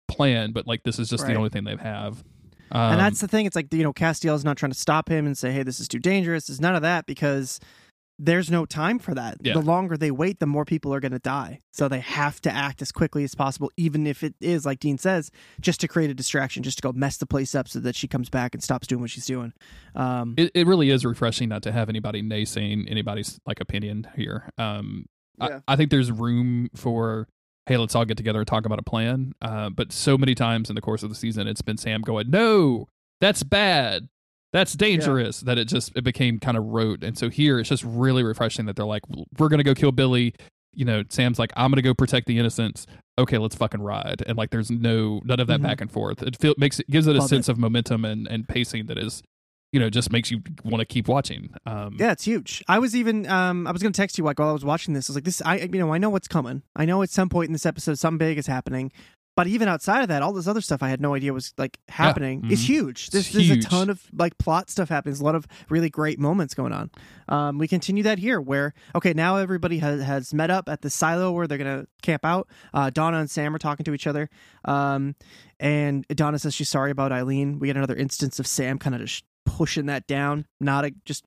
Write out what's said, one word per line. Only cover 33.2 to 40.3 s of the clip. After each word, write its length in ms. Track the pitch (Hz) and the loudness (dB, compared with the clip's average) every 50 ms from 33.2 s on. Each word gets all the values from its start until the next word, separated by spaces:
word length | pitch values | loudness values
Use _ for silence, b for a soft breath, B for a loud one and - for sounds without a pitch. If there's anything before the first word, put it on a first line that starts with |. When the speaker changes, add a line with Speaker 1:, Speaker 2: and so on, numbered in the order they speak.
Speaker 1:
that's 220 | 185 202 208 - - | 2 2 2 0 0
bad. 680 | 135 202 202 208 190 175 143 127 107 95 85 117 - _ _ _ _ _ _ _ _ - | 2 2 4 4 4 4 2 2 0 -2 -4 -6 -10 _ _ _ _ _ _ _ _ 0
That's 220 | 180 190 - - | 0 0 2 2
Speaker 2:
Yeah. 120 | 147 202 | 2 4
Speaker 1:
dangerous," 540 | 214 185 160 151 151 135 127 117 104 - - | 4 4 4 4 2 2 2 2 0 -4 -6
that 180 | 123 123 123 120 | -2 0 2 2
it 60 | 117 | 2
just, 260 | 117 180 120 - - - | 0 0 -2 -2 -2 -4
it 80 | 127 120 | -2 -2
became 340 | 127 120 - 131 123 117 107 | -2 0 2 2 2 2 0
kinda 220 | - 127 120 113 | 0 0 0 0
rote. 420 | 107 110 113 113 113 110 104 - - | 0 0 0 2 2 2 0 -2 -4
And 160 | 110 107 - | -6 -4 -2
so 120 | 123 117 | -4 -4
here, 280 | - - 151 147 135 120 | 0 4 4 4 4 4
it's 100 | 117 - | 2 0
just 140 | 143 120 - | -2 -2 -2
really 400 | 120 117 117 131 131 127 127 120 | -4 -2 2 2 4 4 4 2
refreshing 440 | 110 110 - 117 110 - - 110 | 0 0 0 -2 -2 0 -2 -4
that 100 | 107 98 | -4 -2
they're 80 | 110 104 | -4 -4
like, 160 | 107 107 104 - - | -2 -2 -6 -6 -8
"W-, 160 | - - 80 - - | -10 -10 -10 -12 2
we're 120 | - 156 151 | 4 4 6
gonna 160 | 151 147 143 | 6 6 6
go 100 | 143 135 | 6 6
kill 160 | - 151 143 | 6 6 4
Billy." 440 | 127 127 135 127 127 123 120 117 | 6 6 4 4 4 4 2 2